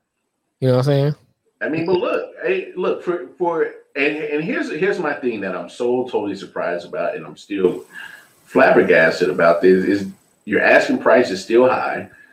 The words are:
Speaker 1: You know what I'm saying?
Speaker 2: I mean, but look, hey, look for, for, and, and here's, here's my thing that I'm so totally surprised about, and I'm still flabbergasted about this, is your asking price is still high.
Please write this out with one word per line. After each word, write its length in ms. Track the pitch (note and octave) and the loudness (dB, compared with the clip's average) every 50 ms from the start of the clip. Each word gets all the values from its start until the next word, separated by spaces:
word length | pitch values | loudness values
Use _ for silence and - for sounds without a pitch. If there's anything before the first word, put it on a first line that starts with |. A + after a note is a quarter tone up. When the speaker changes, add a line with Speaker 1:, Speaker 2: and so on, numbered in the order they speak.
| _ _ _ _ _ _ _ _ _ _ _ _ | _ _ _ _ _ _ _ _ _ _ _ _
Speaker 1:
You 80 | C3 C3 | 0 2
know 60 | B2 | 2
what 20 | B2 | 2
I'm 40 | B2+ | 2
saying? 300 | D3 C#3+ C#3 C#3 D3 D3+ - _ _ _ _ _ _ _ _ | 2 2 2 2 0 -2 -4 _ _ _ _ _ _ _ _
Speaker 2:
I 80 | - - | -6 -4
mean, 180 | - E3 E3 | -4 -2 0
but 100 | F3+ F#3 | 0 0
look, 360 | - B4 - - - - - - - - | 0 0 -2 -2 -4 -6 -8 -12 -8 -4
hey, 300 | E3+ F#3+ F#3 - - - | -4 -4 -4 -6 -8 -8
look 260 | F3 G3 F3 - - - | -6 -4 -4 -4 -4 -4
for, 260 | F3+ E3+ F3 - - - - | -6 -6 -6 -8 -12 -8 -6
for, 260 | F3+ E3+ E3+ D#3+ D3 - - - - _ - | -4 -2 -2 -2 -2 -4 -4 -10 -20 _ -6
and, 220 | C#3 C#3 D3+ D3+ | -4 -2 -2 -2
and 260 | D#3 D#3 D3 D3 D3+ E3 | -4 -4 -4 -4 -4 -4
here's, 260 | F#3+ C#4+ E4 D4+ - | -4 -4 -4 -6 -6
here's 280 | - D#3 F#3 G3 G3 F#3+ | -4 -2 -2 -2 -2 -2
my 140 | D#3 D3 C#3 | -2 -4 -6
thing 260 | - C3+ B2 A2+ G2+ G2 | -4 -4 -4 -4 -4 -6
that 120 | F#2+ F2+ | -6 -6
I'm 120 | F2+ F2 - | -8 -10 -12
so 360 | - - B2 A#2+ B2 B2+ B2 | -8 -4 -2 -2 -2 -2 -2
totally 300 | - - A2 G#2 G2+ F#2+ | -4 -4 -4 -4 -4 -6
surprised 520 | F#2+ F2 E2 - - - - - F2 - | -8 -12 -10 -8 -6 -4 -4 -4 -6 -8
about, 280 | E2+ - D#2+ E2 - D2+ | -8 -6 -4 -4 -4 -4
and 100 | D2+ D#2 | -6 -10
I'm 120 | D#2 - | -14 -18
still 480 | - - - G2+ G2 F#2 F2 - - - - - - - - - - - _ _ _ _ | -20 -12 -8 -2 0 2 0 0 -2 -8 -16 -18 -20 -18 -18 -20 -20 -20 _ _ _ _
flabbergasted 840 | _ - C3 A#2+ - - - G2+ F#2+ E2+ F2 E2+ D#2+ - - F2+ E2+ | _ 2 4 4 6 6 4 4 4 4 4 4 4 2 0 0 0
about 320 | - - - E2+ E2+ - F#2 | 0 2 4 4 4 4 4
this, 220 | F#2 F#2 F#2 F2+ | 4 4 4 4
is 220 | F2 G2+ G2+ G2 F#2+ - - _ _ _ _ _ | 2 0 -2 -2 -6 -12 -16 _ _ _ _ _
your 160 | G#2+ G#2+ - | -4 -2 0
asking 380 | - - - - - - B2+ - | 2 4 4 4 4 2 -2 0
price 320 | - B2 - - - - | 2 4 4 4 4 0
is 120 | F#2+ F#2+ - | -4 -6 -4
still 260 | - A2+ A#2+ B2+ B2+ | 0 4 4 4 4
high. 400 | - - - - - - F#2+ - - - - _ | 2 0 -2 -4 -6 -8 -10 -14 -18 -20 -20 _